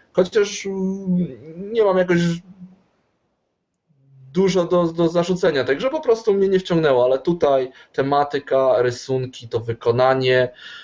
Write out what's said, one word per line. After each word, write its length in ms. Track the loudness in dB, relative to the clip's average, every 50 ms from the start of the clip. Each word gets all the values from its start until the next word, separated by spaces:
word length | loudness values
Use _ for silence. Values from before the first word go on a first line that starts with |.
| _ _ 0
Chociaż, 520 | 0 0 2 2 0 0 0 -4 -10 -10
mm, 1080 | -8 -6 -4 -4 -4 -4 -6 -4 -2 -2 -2 -2 -4 -8 -14 -20 -18 -16 -14 -10 -4 0
nie 100 | 2 2
mam 140 | 2 2
jakoś 200 | 2 2 2 2 2 0 0 -2 -4 -8 -16 -20 -20 -20 -20 _ _ _ _ _ _ _ _ _ _ _ _ _ _ _ _ _ _ _ _ _ _ _ _ _ _ _ _ _ -20 -16 -6 0
dużo 320 | 0 2 2 2 2 0
do, 180 | 2 2 2 2
do 200 | 0 0 0 0 0
zarzucenia, 540 | 2 0 0 0 -2 0 0 0 0 0 0
także 260 | 0 -2 -2 -2 -4
po 100 | -4 -2
prostu 320 | 0 0 0 0 0 0 0
mnie 140 | 2 2
nie 120 | 2 0 0
wciągnęło, 460 | 0 0 0 2 2 4 4 4 2
ale 140 | 2 2 0
tutaj 520 | 0 -2 -2 0 2 2 2 2 0 -2 -8 -16 -20 _ -6
tematyka, 880 | -4 -2 0 0 0 -2 -2 -4 -8 -4 -2 0 2 2 2 2 2
rysunki, 680 | 2 0 -2 -6 -6 -6 -4 -4 -4 -6 -10 -14 -12 -8
to 100 | -6 -6
wykonanie, 880 | -6 -6 -8 -4 -2 0 2 4 4 2 2 2 2 2 2 2 2 0 -4 -10 -20 -20 -20 -20